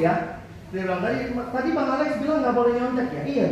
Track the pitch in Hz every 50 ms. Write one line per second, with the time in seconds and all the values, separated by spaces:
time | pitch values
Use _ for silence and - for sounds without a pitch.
0 | 160 170 180 175 175 - - - - - - - - - 185 190 190 185 180 175
1 | 190 233 254 262 262 254 240 247 226 - - 302 - 330 330 311 269 262 262 285
2 | 302 294 - 220 277 302 311 - 262 240 233 240 240 240 240 247 247 254 254 247
3 | - - - - - 277 277 247 180 170